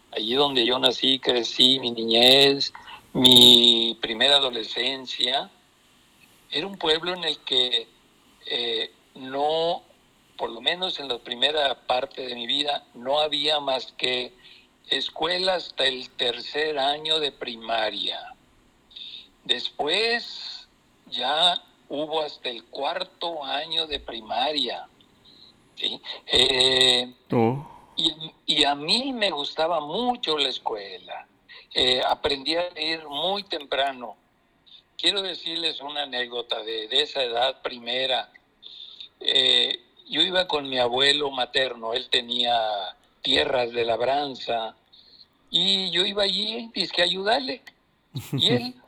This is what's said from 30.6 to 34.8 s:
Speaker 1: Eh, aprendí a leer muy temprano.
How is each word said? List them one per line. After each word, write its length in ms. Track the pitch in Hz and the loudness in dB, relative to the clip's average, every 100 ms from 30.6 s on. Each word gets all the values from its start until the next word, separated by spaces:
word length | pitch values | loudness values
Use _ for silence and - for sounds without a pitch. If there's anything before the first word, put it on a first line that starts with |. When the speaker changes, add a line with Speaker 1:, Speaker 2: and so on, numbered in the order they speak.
| - 107 98 92 - - - _ _ - - | -6 -8 -10 -16 -14 -16 -16 _ _ -20 -6
Speaker 1:
Eh, 280 | - - 127 - | 0 2 2 2
aprendí 480 | 156 151 139 135 165 | 0 -2 -4 -2 -2
a 140 | 180 | -2
leer 340 | 160 156 160 156 | -6 -6 -6 -8
muy 360 | 143 175 202 | -6 -4 -4
temprano. 720 | 190 160 139 135 139 127 117 - _ _ _ _ _ - | -6 -10 -4 -2 -2 -4 -12 -16 _ _ _ _ _ -20